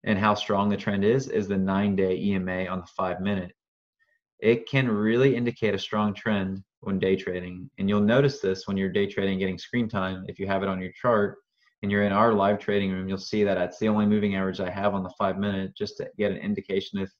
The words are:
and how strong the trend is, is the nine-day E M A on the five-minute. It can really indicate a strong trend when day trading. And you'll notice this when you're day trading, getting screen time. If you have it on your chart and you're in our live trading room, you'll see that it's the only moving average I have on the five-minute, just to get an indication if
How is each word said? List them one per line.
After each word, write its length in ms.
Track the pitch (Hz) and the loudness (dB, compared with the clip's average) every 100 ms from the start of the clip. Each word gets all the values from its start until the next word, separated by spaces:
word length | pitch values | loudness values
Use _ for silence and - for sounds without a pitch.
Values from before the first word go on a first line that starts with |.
| - | 0
and 120 | 101 | 2
how 180 | 107 104 | 2 2
strong 340 | - 101 104 | 0 0 2
the 80 | 101 | 0
trend 260 | - 101 | -2 0
is, 240 | 101 127 131 | 2 2 0
is 220 | - 98 | -4 0
the 80 | 98 | 0
nine-day 580 | 95 95 101 98 95 92 | 2 2 2 2 0 0
E 200 | 101 98 | 0 -2
M 120 | 92 | -2
A 200 | 90 92 | -4 -4
on 120 | 92 | -6
the 80 | 87 - | -8 -4
five-minute. 560 | 92 90 95 98 90 _ _ _ _ _ _ _ _ _ | -4 -2 -2 -4 -6 _ _ _ _ _ _ _ _ _
It 300 | 110 123 - | 2 2 2
can 180 | 139 127 | 0 2
really 460 | 104 107 117 139 120 | 2 2 4 4 4
indicate 380 | 120 117 107 | 0 0 -2
a 60 | 98 | -2
strong 340 | - 107 107 | -2 0 0
trend 500 | 101 - 104 95 95 - _ | 0 -2 0 0 -6 -12 _
when 180 | 101 95 | -6 0
day 200 | 95 95 | 2 0
trading. 520 | - 90 90 90 92 - | 0 -6 -8 -12 -14 -4
And 120 | 98 | 0
you'll 100 | 104 | 2
notice 400 | 104 123 139 139 | 4 4 4 0
this 260 | 95 95 - | -2 -2 -4
when 120 | 98 | -2
you're 100 | 95 | 0
day 200 | 95 98 | 0 0
trading, 300 | - 98 95 | 0 -2 0
getting 200 | 95 92 | -2 -4
screen 320 | - 123 110 | -6 -4 -2
time. 340 | 101 92 92 98 | -2 -4 -4 -10
If 100 | 98 | -8
you 80 | 98 | -2
have 160 | 98 | -2
it 60 | 98 | 0
on 100 | 95 | -2
your 140 | 92 | -6
chart 460 | - 123 110 101 - _ _ _ _ | -4 2 2 2 -4 _ _ _ _
and 100 | 101 | -2
you're 120 | 101 | 2
in 100 | 101 | 2
our 200 | 98 117 | 4 4
live 240 | 107 98 104 | 4 2 2
trading 340 | - 101 98 | 0 0 0
room, 180 | 92 95 | -2 -4
you'll 80 | 95 | -6
see 260 | - 107 | -4 0
that 140 | 101 92 | 2 2
it's 220 | 90 - | -2 -2
the 100 | 110 | 0
only 160 | 107 104 | 2 4
moving 300 | 104 104 95 | 2 2 0
average 260 | 95 90 | -2 -2
I 80 | 92 | -6
have 240 | 95 101 | -2 -2
on 100 | 98 | -2
the 100 | 92 - | -6 -2
five-minute, 580 | 98 92 101 98 95 - | -2 0 -2 -2 -6 -6
just 220 | 104 - | -8 -6
to 120 | - - | -10 -2
get 140 | 101 | -2
an 60 | 92 | -2
indication 640 | 101 101 - 98 95 98 | -4 -6 -2 -4 -2 -6
if 120 | 95 _ | -6 _